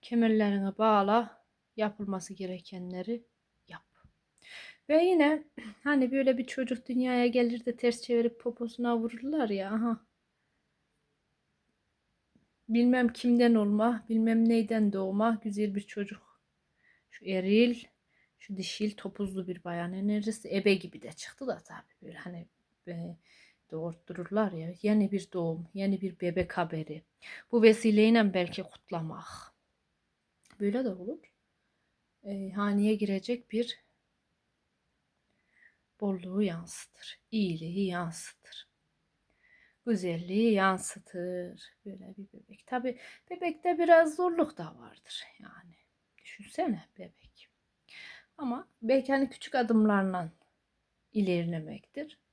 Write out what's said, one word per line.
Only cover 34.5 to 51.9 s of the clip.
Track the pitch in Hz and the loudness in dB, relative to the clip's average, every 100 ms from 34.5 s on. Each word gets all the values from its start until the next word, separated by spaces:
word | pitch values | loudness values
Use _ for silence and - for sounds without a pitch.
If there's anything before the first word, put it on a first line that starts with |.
| _ _ _ _ _ _ _ _ _ _ _ - _ _ _ | _ _ _ _ _ _ _ _ _ _ _ -20 _ _ _
bolluğu | 202 190 180 190 | -4 -4 -6 -2
yansıtır, | 208 170 170 - - _ - - _ | -2 -4 -12 -16 -16 _ -20 -20 _
iyiliği | 226 190 160 160 180 196 | -2 -2 -2 -6 -4 -2
yansıtır, | 175 170 165 - - - - - _ _ _ _ _ _ _ _ _ _ _ - | -2 -6 -8 -14 -18 -20 -20 -20 _ _ _ _ _ _ _ _ _ _ _ -2
güzelliği | 214 180 165 175 196 233 | -2 0 -4 -2 2 4
yansıtır. | 208 190 190 - - - 180 180 180 180 170 - _ 208 | 4 4 2 -4 -8 -12 -8 -6 -6 -8 -14 -20 _ -18
Böyle | 190 190 190 | -16 -18 -16
bir | 196 | -18
bebek. | 202 _ - - | -20 _ -20 -8
Tabii | 254 254 254 - - _ | -6 -6 -8 -16 -20 _
bebekte | 359 349 320 359 320 | -6 -6 -4 -2 0
biraz | 339 330 330 311 | 8 8 8 2
zorluk | 359 339 311 - | -2 0 -2 -2
da | 160 - | -14 -14
vardır | 117 - - - - _ | -20 -20 -16 -16 -16 _
yani. | - - - _ _ _ _ _ | -20 -20 -20 _ _ _ _ _
Düşünsene | - - 202 - 339 185 - - | -20 -20 -14 -4 -4 -4 -8 -20
bebek. | 180 _ _ _ - _ _ _ _ - - - _ - | -20 _ _ _ -20 _ _ _ _ -20 -20 -20 _ -10
Ama | 277 240 370 _ | -8 -6 -10 _
belki | 226 269 262 | 2 2 4
hani | 269 269 | 0 0
küçük | - - 262 | -4 -6 -2
adımlarla | 233 226 214 202 190 185 165 _ _ _ _ _ _ _ _ | 2 4 6 4 2 -2 -6 _ _ _ _ _ _ _ _
ilerlemektir. | 220 190 175 170 170 156 143 _ | -2 0 0 0 -6 -8 -14 _